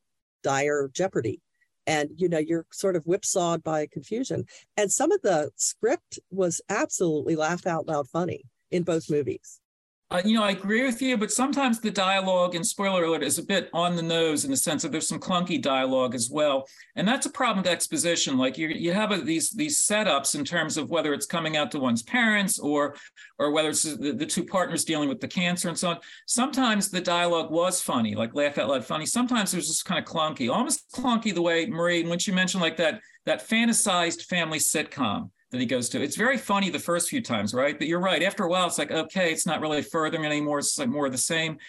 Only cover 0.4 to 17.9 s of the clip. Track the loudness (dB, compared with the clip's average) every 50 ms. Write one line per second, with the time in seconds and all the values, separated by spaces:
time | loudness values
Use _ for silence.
0.4 | -2 0 0 2 2 2 0 0 -2 -2 -2 -2 -2 -2 -2 -2 -2 -2 -4 -6
1.4 | _ _ _ _ _ _ _ _ _ 0 0 0 0 -2 -2 -2 0 0 2 0
2.4 | 0 0 -2 -2 -4 -6 -8 -2 -2 0 0 0 0 0 -2 -2 -2 -2 0 0
3.4 | 2 2 0 0 -2 -2 -2 -2 -2 -4 -6 -10 -8 -6 -6 -6 -4 -4 -4 -4
4.4 | -6 -8 -12 -20 -20 _ _ -2 0 0 2 2 2 2 2 2 2 2 2 2
5.4 | 0 -2 -4 -4 -4 -4 -2 0 0 0 0 0 -2 _ -18 -18 -16 _ -2 0
6.4 | 0 0 0 -2 -4 -2 -2 -2 0 -2 0 0 0 2 2 0 0 0 2 2
7.4 | 2 0 0 0 0 0 0 0 0 0 -2 -2 -2 -2 -2 -2 -2 -2 -4 -8
8.4 | -10 -18 _ _ _ _ -2 -2 0 2 0 0 0 0 0 0 2 0 -4 -6
9.4 | -10 -16 -20 -20 _ _ _ _ _ _ _ _ _ _ -2 0 2 4 4 4
10.4 | 4 2 0 0 -2 0 2 2 2 2 0 0 0 0 0 0 0 0 0 0
11.4 | 0 0 2 2 2 2 2 0 0 -2 0 2 2 2 2 2 2 2 4 4
12.4 | 2 2 0 -2 -4 -4 -2 -2 0 0 2 2 2 2 2 0 0 -2 -2 -2
13.4 | -2 0 -2 -2 -2 -2 -2 0 0 0 0 0 -2 0 0 2 2 2 2 0
14.4 | 0 0 -2 0 0 0 -2 -2 -2 -4 -4 -4 -2 -4 -4 -4 -2 -2 0 0
15.4 | 0 0 -2 0 0 2 2 2 2 2 2 2 2 0 0 -2 -4 -2 0 2
16.4 | 2 2 2 0 -2 -6 -12 -20 -20 -12 _ 0 2 2 2 2 -2 -4 -2 -2
17.4 | 0 0 0 2 0 0 0 0 -2 -2